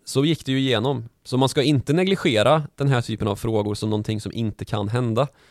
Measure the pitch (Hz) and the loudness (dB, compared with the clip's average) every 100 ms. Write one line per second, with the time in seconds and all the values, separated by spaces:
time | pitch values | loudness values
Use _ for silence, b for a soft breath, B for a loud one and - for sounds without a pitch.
0 | - 135 147 156 - 135 135 113 123 131 | -4 0 0 0 -2 0 0 0 0 -2
1 | 113 _ - 127 135 151 135 143 123 160 | -8 _ -4 0 2 2 2 2 2 0
2 | 190 190 175 110 113 156 143 - 139 127 | 2 0 2 4 4 2 0 -2 0 0
3 | 113 110 107 101 113 110 104 104 110 107 | 0 -2 -2 -2 -2 0 -2 -2 -2 -2
4 | 104 107 101 - 110 - - 104 104 120 | -2 -6 -6 -4 -4 -6 -6 -4 -2 -2
5 | 123 113 139 b b | 0 0 -2 b b